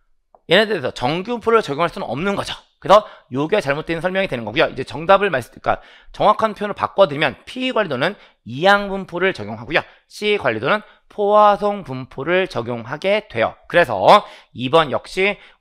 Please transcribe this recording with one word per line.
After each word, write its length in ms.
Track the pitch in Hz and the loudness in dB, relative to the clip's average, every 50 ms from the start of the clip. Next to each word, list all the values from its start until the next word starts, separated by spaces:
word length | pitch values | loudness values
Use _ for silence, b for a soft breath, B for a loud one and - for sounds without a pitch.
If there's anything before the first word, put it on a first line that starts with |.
| _ _ _ _ _ _ _ _ _ - | _ _ _ _ _ _ _ _ _ 2
얘네들에서 420 | 160 202 220 208 220 170 - - | 2 2 4 2 -2 -4 -4 -6
정규 420 | - - 120 131 156 180 190 233 240 | -6 -4 -4 -2 -2 -4 -4 -6 -8
분포를 280 | 233 - 220 233 220 | -4 0 2 2 2
적용할 280 | 214 - 143 139 170 165 | 2 0 -4 -2 -4 -4
수는 180 | - 202 180 | -4 -8 -8
없는 300 | - 113 139 185 202 202 | -6 -6 -4 -2 -4 -4
거죠. 180 | - - - - - _ _ _ _ | -4 -6 -8 -10 -12 _ _ _ _
그래서 260 | - 143 185 214 208 B B B B _ 127 | 2 4 4 4 4 B B B B _ -4
요게 260 | 135 147 160 214 208 | -4 -2 0 0 -2
잘못된 420 | - 135 139 151 151 - 165 165 | 0 -2 -4 -4 -4 -6 -6 -4
설명이 260 | 147 185 185 190 196 | -4 -4 -2 -2 -2
되는 180 | - 147 120 113 | -2 -4 -6 -6
거고요. 220 | 104 110 156 151 | -4 0 0 0
이제 160 | - - 127 127 | 0 0 -8 -10
정답을 460 | - - 143 165 165 196 202 202 196 | -10 -10 -6 4 4 4 4 4 0
말씀, 220 | 156 127 117 - - - | 0 -2 -4 -6 -16 -6
그러니까 240 | - 120 104 - b b b b b b | -2 -2 -2 -2 b b b b b b
정확한 420 | - - 151 196 214 - 220 220 202 | -4 2 2 2 4 2 0 -2 -2
표현을 220 | - 202 208 190 | -6 -6 -8 -4
바꿔드리면 680 | - - 104 - - 196 151 143 143 160 135 107 - _ | -4 -6 -4 4 2 2 4 4 -2 -2 -2 -2 -6 _
P 280 | - - 254 254 262 247 | -14 -8 -6 -6 -2 -2
관리도는 420 | 226 208 165 135 120 139 180 208 b b b b b _ | -2 -2 -2 -2 -2 -2 -4 -4 b b b b b _
이항 420 | 104 120 135 165 190 202 202 202 | -12 -8 0 4 4 4 4 2
분포를 460 | 202 196 196 190 - 170 175 180 190 175 | -4 -6 -8 -8 -8 -4 -2 -2 -2 -2
적용하고요. 480 | - 104 101 226 - 120 - 160 165 - b b b b | -4 -10 -10 -12 -12 -10 -2 -2 -2 -2 b b b b
C 300 | _ - - 208 208 208 | _ -12 -4 -2 0 0
관리도는 440 | 202 - 131 113 110 123 147 202 214 b b b b b _ | 0 0 -2 -2 0 -2 -2 -2 -2 b b b b b _
포화송 760 | - - 208 202 208 214 208 208 202 196 202 208 202 202 175 | -6 -2 0 4 6 6 6 6 4 2 0 -4 -4 -4 -8
분포를 640 | - 131 131 131 - - - 139 160 175 185 190 | -10 -10 -10 -10 -12 -12 -8 -4 0 0 0 0
적용하게 840 | - - 120 120 113 123 117 113 123 143 151 - 190 202 214 202 _ | -2 -4 -6 -6 -6 -8 -8 -8 -10 -12 -4 -2 0 0 0 -2 _
돼요. 260 | - 113 110 92 - _ _ | -2 -2 -2 -2 -2 _ _
그래서 580 | _ - 175 170 123 110 92 98 131 190 208 202 B B B B B _ | _ 2 2 2 2 0 2 6 6 6 6 4 B B B B B _
이 160 | 120 123 127 | -8 -4 2
번 220 | 143 165 156 139 | 2 2 2 2
역시 460 | 120 107 - - - 185 190 202 196 b b b b b | -2 -6 -6 -6 -4 -2 -2 -2 -2 b b b b b